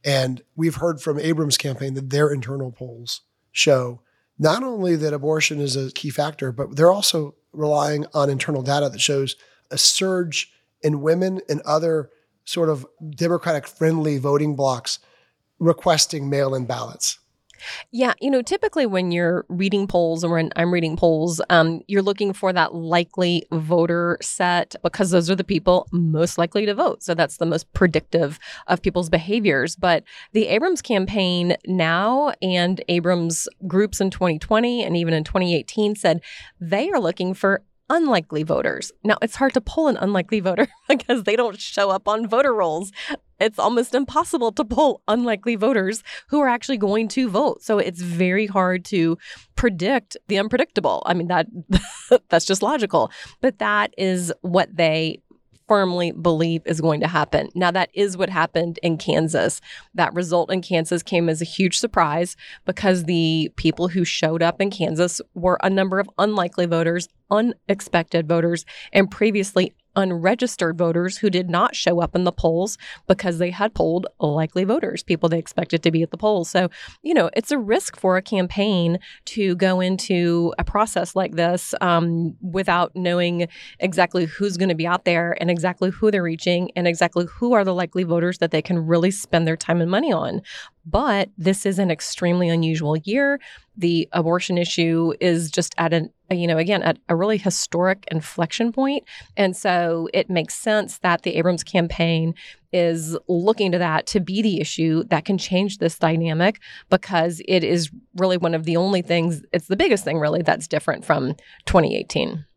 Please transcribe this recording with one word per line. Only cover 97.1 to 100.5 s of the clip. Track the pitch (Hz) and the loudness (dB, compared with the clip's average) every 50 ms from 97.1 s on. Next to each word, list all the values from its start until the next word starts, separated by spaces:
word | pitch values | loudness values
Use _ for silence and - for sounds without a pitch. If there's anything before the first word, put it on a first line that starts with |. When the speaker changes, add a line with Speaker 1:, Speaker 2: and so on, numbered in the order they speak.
| 175 | 0
Speaker 2:
really | 165 185 214 220 | 0 2 0 0
historic | 196 - 190 - - - - - 170 180 190 196 202 - - | 0 0 -2 -2 -2 -6 -4 -2 0 0 0 0 -2 -6 -6
inflection | 160 160 151 - - - 165 165 - - 226 233 | -6 -6 -6 -6 -4 -4 -4 -2 -2 -2 -2 -2
point. | 226 262 269 269 285 - _ - - - - _ - | 0 0 0 0 -2 -4 _ -10 -20 -20 -20 _ -2
And | - 202 185 185 | 0 0 0 0
so | - - 196 180 175 175 165 165 165 160 - - | -2 -2 0 2 2 2 0 0 -2 -2 -2 -4
it | 196 - - | -4 -4 -2
makes | 185 170 156 - | -2 -2 -2 -4